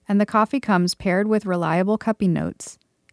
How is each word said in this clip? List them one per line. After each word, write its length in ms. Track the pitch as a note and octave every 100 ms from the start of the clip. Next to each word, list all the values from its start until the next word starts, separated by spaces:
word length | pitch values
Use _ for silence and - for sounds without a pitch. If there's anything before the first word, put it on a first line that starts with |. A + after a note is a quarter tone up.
| -
and 140 | G3+
the 60 | G#3
coffee 340 | A3 A3 C#4
comes 340 | - F#3 F3
paired 320 | - G3 F3+ G#3+
with 200 | G#3+ G3+
reliable 500 | F3 D#3+ E3+ F#3+ A3
cupping 380 | A3+ A3 F#3
notes, 440 | D3+ E2 - - - _ _ _